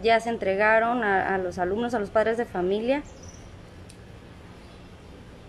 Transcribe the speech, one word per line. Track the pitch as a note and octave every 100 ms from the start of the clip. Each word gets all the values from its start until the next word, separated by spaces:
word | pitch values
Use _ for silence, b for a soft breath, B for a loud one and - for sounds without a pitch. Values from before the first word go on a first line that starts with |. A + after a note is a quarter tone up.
¿Ya | G3+ A3+
se | A#3
entregaron | A3+ F#3+ F#3+ G#3+ A3 A3+ B3
a, | A3 F#3+ -
a | F#3+
los | F#3 F3
alumnos, | F3+ G3+ A#3+
a | A#3
los | G3+
padres | A3+ G#3+ A3+
de |
familia? | A#3 F#3+ F3+ G#3 A#3 C#4 C#4 - - - - - - - - - - - - - - - - - - - - - - -